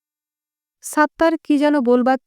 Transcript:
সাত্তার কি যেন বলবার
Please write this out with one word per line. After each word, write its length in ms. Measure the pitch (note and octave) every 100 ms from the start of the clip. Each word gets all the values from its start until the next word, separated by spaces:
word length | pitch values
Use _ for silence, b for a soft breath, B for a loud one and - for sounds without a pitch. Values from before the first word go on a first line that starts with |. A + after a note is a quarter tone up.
| _ _ _ _ _ _ _ _
সাত্তার 500 | - - D4+ - E4 D#4+
কি 160 | - C#4+
যেন 180 | D4 D4
বলবার 400 | A#3+ B3 B3 C4